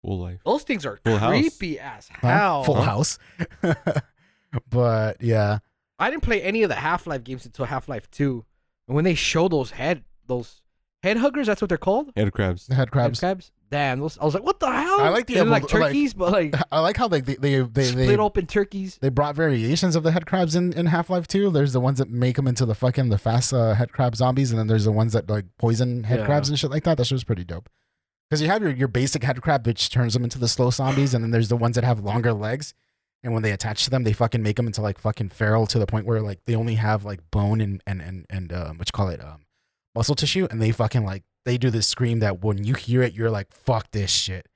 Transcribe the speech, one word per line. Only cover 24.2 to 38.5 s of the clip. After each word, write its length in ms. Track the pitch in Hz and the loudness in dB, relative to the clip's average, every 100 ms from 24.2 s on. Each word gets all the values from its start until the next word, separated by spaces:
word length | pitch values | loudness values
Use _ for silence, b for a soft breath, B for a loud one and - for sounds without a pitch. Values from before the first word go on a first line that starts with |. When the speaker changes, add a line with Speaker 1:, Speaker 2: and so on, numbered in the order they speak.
| 127 127 135 | 2 2 0
Speaker 3:
and 80 | 113 | 0
then 80 | 110 | 2
there's 200 | 110 104 | 2 4
the 60 | |
ones 220 | 107 113 | 2 2
that, 160 | 110 - | 0 0
like, 160 | 104 90 _ | -4 -4 _
poison 460 | 117 113 123 123 110 | 0 2 0 -2 -2
head 160 | 117 | 0
Speaker 2:
Yeah. 40 | 107 | 2
Speaker 3:
crabs 240 | 147 139 | 0 0
and 80 | 147 | -2
shit 140 | 147 | -2
like 120 | 147 170 | -2 0
that. 120 | 151 | 0
That 80 | 120 | 0
shit 100 | 131 | -2
was 60 | - | -2
pretty 180 | 98 | -4
dope. 260 | 87 85 - _ _ _ _ _ _ | -4 -12 -14 _ _ _ _ _ _
'Cause 100 | 151 | -2
you 60 | 156 | 2
have 160 | 208 | 2
your, 80 | 190 | 0
your 160 | 127 135 | 0 0
basic 360 | 120 131 143 | 0 0 0
head 160 | 123 127 | -2 -2
crab, 240 | 165 143 117 | 0 0 0
which 240 | 110 - | -2 0
turns 220 | 123 120 110 | 0 0 0
them 80 | |
into 160 | 120 131 | -2 -2
the 80 | 120 | -2
slow 240 | - 127 | 2 0
zombies, 420 | 123 135 135 139 | 2 0 2 2
and 100 | 123 | 0
then 60 | 113 | 2
there's 200 | 117 110 | 2 2
the 80 | 120 | 2
ones 180 | 117 120 | 2 2
that 80 | |
have 160 | 120 113 | 2 0
longer 300 | 101 113 117 | 0 0 0
legs. 400 | 107 107 131 151 _ _ _ _ _ | 0 -4 -6 -8 _ _ _ _ _
And 120 | 123 | -4
when 100 | 113 | -2
they 80 | 110 | 0
attach 320 | 101 113 107 | -2 -4 -4
to 60 | - | 0
them, 120 | 131 | 0
they 100 | 113 | 0
fucking 280 | 104 117 117 | 2 0 2
make 160 | 107 104 | 0 0
'em 80 | 120 | -2
into, 160 | 104 | -2
like, 160 | 107 95 | -4 -2
fucking 320 | 110 - 101 | -4 -2 -6
feral 380 | - 107 110 110 | -2 2 2 2
to 100 | 117 | 0
the 80 | 101 | 0
point 220 | 110 104 | -2 0
where, 140 | 113 | -2
like, 180 | 107 95 - | -2 -8 -2
they 100 | 113 | -2
only 200 | 117 110 | 0 0
have, 280 | 107 107 104 | 0 0 -4
like, 140 | 95 - | -12 -4
bone 320 | 101 101 110 | 0 2 2
and, 220 | 104 98 - | 0 -4 -6
and, 160 | 95 | -8
and, 240 | 82 92 - | -8 -14 -10
and, 200 | 98 87 | -10 -8